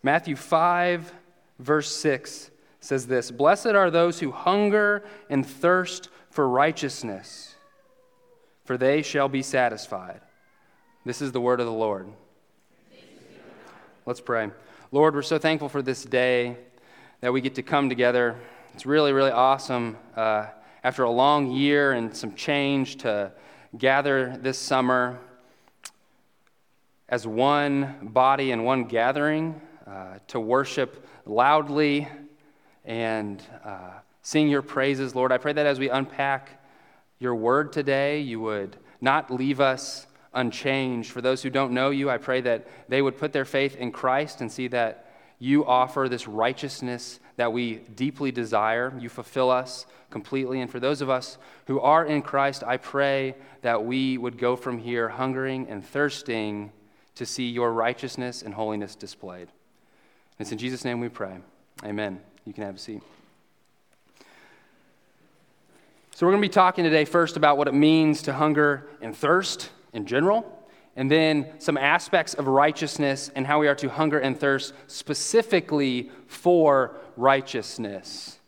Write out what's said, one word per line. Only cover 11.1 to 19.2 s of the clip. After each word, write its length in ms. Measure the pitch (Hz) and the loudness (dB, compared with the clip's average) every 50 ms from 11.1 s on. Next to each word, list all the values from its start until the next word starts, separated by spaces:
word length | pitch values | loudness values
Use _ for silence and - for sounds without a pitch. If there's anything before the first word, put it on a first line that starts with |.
| 123 - | -8 -6
is 100 | 147 135 | -6 -4
the 100 | 123 127 | -4 -2
word 180 | 120 123 127 123 | 0 2 2 2
of 80 | 120 | 0
the 40 | 117 | -2
Lord. 360 | 113 110 110 107 101 95 92 98 107 - - _ _ _ _ _ _ _ _ _ _ _ _ _ - - - - - - - - - - - - - - - - - - - - _ _ _ | -2 -2 -2 -2 -2 -4 -8 -14 -20 -20 -20 _ _ _ _ _ _ _ _ _ _ _ _ _ -20 -20 -20 -20 -20 -20 -20 -20 -20 -20 -20 -20 -20 -20 -20 -20 -20 -20 -20 -20 _ _ _
Let's 140 | 123 123 - | -8 -8 -8
pray. 280 | - - 120 113 110 104 101 - - - - - - - | -4 -4 -2 -2 -2 -4 -8 -14 -20 -20 -20 -20 -18 -2
Lord, 220 | - 139 151 156 143 | 2 4 4 4 4
we're 80 | 143 | 0
so 160 | 135 - 165 | -2 0 -2
thankful 320 | 151 151 156 160 151 147 139 | 0 2 0 0 0 -4 -6
for 140 | - 143 131 | -6 -4 -2
this 200 | 131 131 127 - | -2 -4 -4 -6
day 540 | 123 131 123 127 127 123 123 120 123 120 123 - - _ _ _ _ - - - - _ _ | -2 0 2 2 4 2 2 0 -2 -6 -10 -16 -20 _ _ _ _ -20 -20 -20 -20 _ _
that 100 | - 123 | -4 0
we 80 | 127 135 | 0 0
get 140 | 123 135 131 | -2 -2 -6
to 80 | 131 | -6
come 260 | 120 - 156 143 139 131 | -4 0 0 2 2 2
together. 500 | 127 120 123 123 123 123 123 120 117 120 - - - - - - - | 2 2 2 4 4 4 2 0 -2 -6 -14 -20 -20 -20 -20 -20 -20
It's 140 | - - | -12 -4
really, 260 | 127 143 156 151 143 139 | 0 2 4 4 4 4
really 160 | 135 | 4